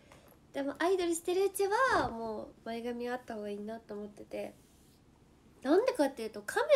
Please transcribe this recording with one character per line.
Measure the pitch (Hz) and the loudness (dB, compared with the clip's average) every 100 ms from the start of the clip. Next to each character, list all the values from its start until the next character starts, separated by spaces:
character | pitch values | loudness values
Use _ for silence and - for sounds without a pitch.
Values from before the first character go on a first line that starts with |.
| - - - - - | -20 -20 -20 -20 -12
で | 277 | -6
も | 277 - | -6 0
ア | 330 | 2
イ | 381 | 2
ド | |
ル | 349 | 2
し | 330 | -2
て | - | 0
る | 359 | 0
う | 392 | 0
ち | 392 392 440 523 | 0 0 2 4
は | - 247 | 2 0
も | 226 226 214 | -4 -6 -6
う | - - | -10 -12
前 | 226 233 | -10 -6
髪 | 233 240 240 | -6 -6 -4
あ | 247 | -6
っ | |
た | 247 | -8
方 | 220 | -8
が | 208 | -6
い | 202 | -8
い | |
な | 208 226 | -8 -12
と | - | -12
思 | 208 208 | -12 -12
っ | |
て | 202 | -14
て。 | 214 208 202 - - - - - _ _ - _ - - | -12 -10 -10 -12 -20 -20 -20 -20 _ _ -20 _ -20 -6
な | 262 349 | 4 4
ん | |
で | 508 | 6
か | 494 | 4
っ | 277 | 2
て | 269 | 0
い | 220 | -8
う | |
と、 | 208 202 | -8 -4
カ | 403 | 0
メ | 587 | 6